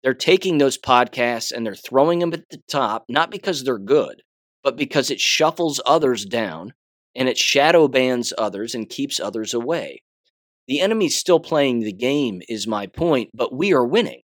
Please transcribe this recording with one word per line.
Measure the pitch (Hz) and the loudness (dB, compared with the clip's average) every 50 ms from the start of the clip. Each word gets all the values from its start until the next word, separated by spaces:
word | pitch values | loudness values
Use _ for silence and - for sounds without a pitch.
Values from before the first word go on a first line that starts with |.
| - | 0
They're | 131 131 | -2 -2
taking | 127 - - 180 190 190 190 170 147 | 0 2 4 4 4 4 0 2 4
those | 139 135 123 - | 2 2 2 -2
podcasts | - - 127 123 123 113 - 131 120 120 120 117 - - | 0 4 4 4 4 2 0 -2 -2 0 0 -4 -6 -8
and | - - 117 | -8 -6 -6
they're | 110 95 | -8 -8
throwing | - - - - - 147 160 175 170 | -10 -14 -2 2 4 4 4 2 0
'em | 175 170 | 0 -2
at | 160 165 - _ | -4 -6 -10 _
the | - - _ _ | -20 -20 _ _
top, | - 147 131 107 107 113 _ - | -2 -2 -2 0 -2 -6 _ -2
not | 120 147 165 170 | 0 0 0 0
because | - 196 - 196 175 139 131 | -4 -8 -6 -4 -4 -2 -2
they're | 131 127 | -4 -4
good, | 104 98 101 139 151 107 71 - _ _ _ _ _ _ _ _ _ | -4 0 0 2 2 2 0 -6 _ _ _ _ _ _ _ _ _
but | _ 143 120 | _ -4 -2
because | 123 147 - - 151 127 - | -2 -6 -2 0 0 0 0
it | 139 - | -2 -2
shuffles | - - - - 156 156 160 - 175 160 143 - - | -2 -2 2 2 2 0 2 0 -2 -2 -2 -2 2
others | 123 147 165 151 131 123 107 95 | 2 2 4 4 2 0 0 -4
down | 98 104 117 110 95 87 82 87 110 - _ _ _ _ _ _ _ _ | -6 -4 -4 -4 -4 -8 -10 -14 -16 -18 _ _ _ _ _ _ _ _
and | 127 131 127 | -2 -2 0
it | - | 0
shadow | - - - - 139 139 156 170 170 156 139 | 0 0 2 2 4 4 6 6 6 6 6
bans | 127 131 127 127 127 123 117 - - - | 4 2 2 2 0 -2 -4 -6 -4 -4
others | 113 104 92 98 107 117 | -4 -4 -4 -6 -8 -6
and | - 120 110 - | -6 -8 -8 -8
keeps | - - 139 139 - - | -6 -8 -6 -6 -4 -6
others | - 101 104 113 110 104 | -6 -6 -6 -6 -6 -4
away. | - 120 117 131 165 160 113 76 69 - _ _ _ _ _ _ _ _ _ _ _ _ _ - | -4 -4 -2 -2 -4 -4 -4 -8 -12 -16 _ _ _ _ _ _ _ _ _ _ _ _ _ -4
The | 131 151 | -2 0
enemy's | 180 196 220 220 202 151 - - | 2 2 2 2 2 0 0 -2
still | - - 175 160 | 2 4 4 4
playing | 156 - 165 151 143 135 123 120 | 4 2 0 2 2 2 2 0
the | 110 107 | -2 -4
game, | 98 92 120 127 139 147 143 120 98 90 - - | -4 -2 -2 0 0 2 0 -2 -4 -8 -10 -10
is | 117 107 98 113 | -8 -8 -6 -6
my | 110 104 101 | -4 -6 -6
point, | 95 _ - 165 175 151 131 110 - - | -8 _ -2 0 0 2 0 -2 -4 -4
but | 113 123 - | -4 -4 -4
we | 127 127 170 202 | -2 -4 0 2
are | 175 131 123 | 2 2 2
winning. | 120 156 220 226 - 64 - _ _ | 2 2 0 0 0 -6 -12 _ _